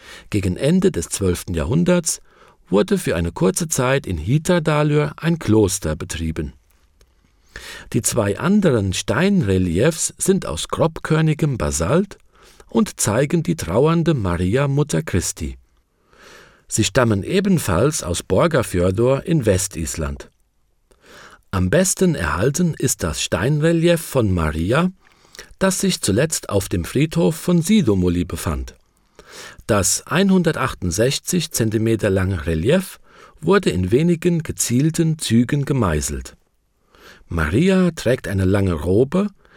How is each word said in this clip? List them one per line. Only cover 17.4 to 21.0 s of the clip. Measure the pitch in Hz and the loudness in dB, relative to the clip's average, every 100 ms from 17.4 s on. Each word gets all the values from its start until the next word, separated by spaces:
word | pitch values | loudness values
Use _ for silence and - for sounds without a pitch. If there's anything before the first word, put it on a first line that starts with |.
| 196 180 - 87 135 - | 2 0 2 0 0 -2
aus | - 85 | -4 -6
Borgarfjörður | - 92 165 147 113 90 90 95 120 135 - | -2 0 2 0 0 0 0 2 2 0 0
in | 165 | 0
Westisland. | 110 92 - 80 80 - 73 69 - _ _ _ _ _ _ _ | 2 2 0 -6 -8 -6 -6 -8 -14 _ _ _ _ _ _ _